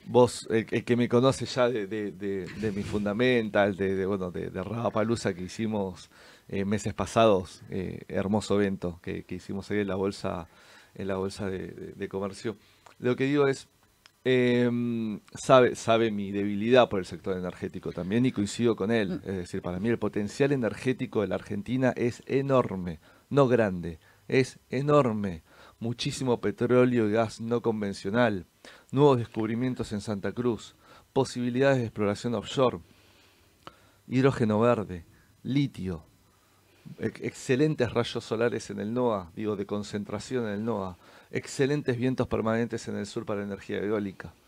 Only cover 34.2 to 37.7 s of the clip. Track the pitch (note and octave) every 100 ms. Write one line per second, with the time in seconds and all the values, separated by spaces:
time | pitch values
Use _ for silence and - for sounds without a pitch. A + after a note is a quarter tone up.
34.2 | C3+ B2+ A2 G#2 A#2+ A#2 F#2 F2+ - -
35.2 | _ _ A2+ C3+ C#3 - F#2 E2 - _
36.2 | _ _ _ _ _ _ - - A2 -
37.2 | - - - B2+ D#3